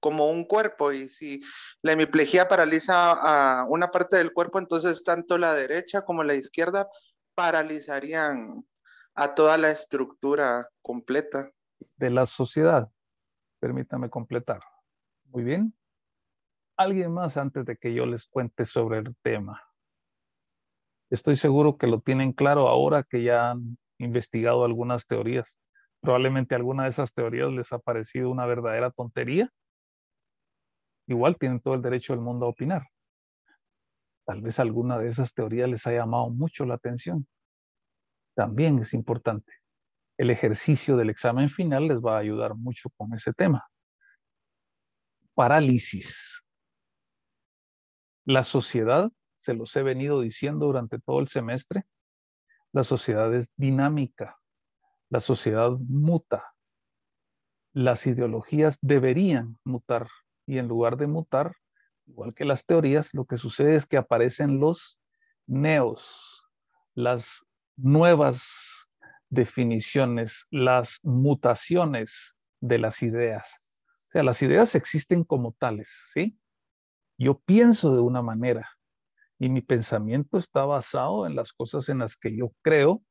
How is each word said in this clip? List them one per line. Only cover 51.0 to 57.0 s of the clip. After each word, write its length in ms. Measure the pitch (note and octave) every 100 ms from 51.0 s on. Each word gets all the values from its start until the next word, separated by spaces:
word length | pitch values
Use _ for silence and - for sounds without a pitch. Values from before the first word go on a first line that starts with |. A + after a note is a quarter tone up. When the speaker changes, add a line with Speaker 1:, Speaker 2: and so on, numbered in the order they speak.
Speaker 2:
todo 180 | - C3+
el 80 | C#3
semestre, 560 | C3+ A#2 B2+ - G3 - _ _ _ _ _ _ _ _
la 120 | C#3+
sociedad 500 | B2 B2+ - G#2+ A2+
es 160 | A#2+ B2 -
dinámica, 840 | C3+ C3+ C#3 D3+ C3 _ G#2 - _ _ _ _ _ _ _
la 80 | B2
sociedad 520 | - B2 - A2 A#2
muta. 840 | B2+ B2+ C3+ D3+ E3 _ A#2 - _ _ _ _ _